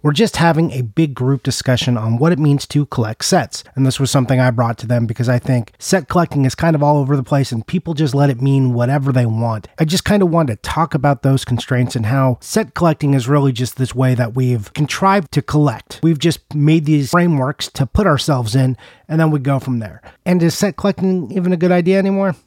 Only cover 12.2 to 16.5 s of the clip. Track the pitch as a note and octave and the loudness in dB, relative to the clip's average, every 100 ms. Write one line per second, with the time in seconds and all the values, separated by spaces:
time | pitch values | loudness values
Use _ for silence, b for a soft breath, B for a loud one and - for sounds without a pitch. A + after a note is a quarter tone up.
12.2 | C3 B2 - - A3 - E3+ D3+ C#3+ C#3 | 0 -2 -2 -4 -2 0 0 2 0 0
13.2 | A#2 D3 C#3 A#2+ B2 - B2+ B2 C3 B2 | 2 2 2 0 -4 -4 -4 0 0 2
14.2 | A#2 B2 B2+ B2 G2+ - D3 - F#3+ G3 | -2 -2 0 -2 -4 -4 -4 0 2 2
15.2 | D#3+ - - D3+ D3 G#2+ - - D#3+ D#3 | 0 -4 0 2 2 0 -12 -2 0 2
16.2 | E3 D3 _ | 0 -2 _